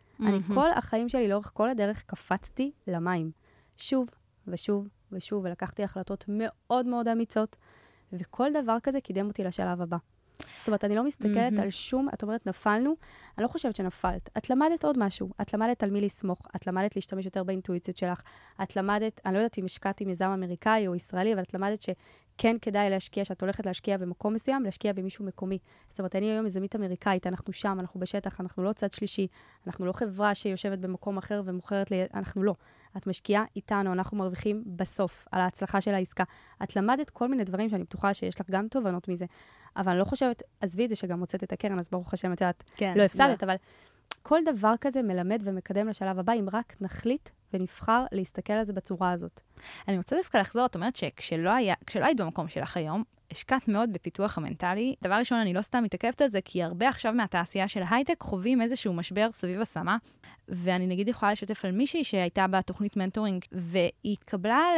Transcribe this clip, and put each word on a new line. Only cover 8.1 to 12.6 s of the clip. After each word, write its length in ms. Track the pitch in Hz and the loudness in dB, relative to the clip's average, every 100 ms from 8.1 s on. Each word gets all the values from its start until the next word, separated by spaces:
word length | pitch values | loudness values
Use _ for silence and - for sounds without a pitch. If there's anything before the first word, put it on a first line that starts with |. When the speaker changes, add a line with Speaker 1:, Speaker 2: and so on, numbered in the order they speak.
Speaker 1:
וכל 360 | 180 180 - 262 | -10 -6 0 2
דבר 240 | 294 240 226 | 2 2 0
כזה 180 | 277 269 | 2 -2
קידם 260 | - 190 208 | -2 -2 -2
אותי 160 | 208 | -2
לשלב 380 | 185 180 180 180 | -4 -2 -2 -2
הבא. 160 | 170 170 - _ _ - - - | -2 -4 -6 _ _ -20 -20 -10
זאת 80 | - | 0
אומרת, 160 | 208 | 0
אני 120 | 208 208 | 2 2
לא 80 | |
מסתכלת 320 | 269 - 214 208 | 0 0 2 4
Speaker 2:
מהמם. 240 | 240 214 | 4 2
Speaker 1:
על 100 | 196 | 0
שום, 400 | - - 254 277 | -2 -2 0 0
את 100 | - | -2
אומרת, 220 | 208 226 - | -4 -4 -4
"נפלנו", 500 | 185 | -2